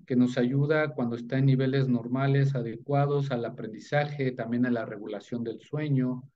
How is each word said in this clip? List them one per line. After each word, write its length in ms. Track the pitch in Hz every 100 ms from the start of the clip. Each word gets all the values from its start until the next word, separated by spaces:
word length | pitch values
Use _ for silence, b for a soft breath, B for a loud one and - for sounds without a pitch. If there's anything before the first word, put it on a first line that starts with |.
| -
que 100 | 123
nos 200 | 123 127
ayuda 580 | 123 139 147 156 151
cuando 220 | 139 120 117
está 220 | - 135
en 80 | 135
niveles 420 | 135 131 135 135
normales, 680 | 120 120 127 139 139 139
adecuados 760 | 131 113 113 - 139 143 143 135
al 140 | 120
aprendizaje, 880 | 113 117 110 - - 147 147 139 131
también 340 | 123 117 120 123
a 40 |
la 140 | 120
regulación 580 | 110 104 107 101 - 117
del 180 | 113 110
sueño, 600 | - 147 151 131 127 127 -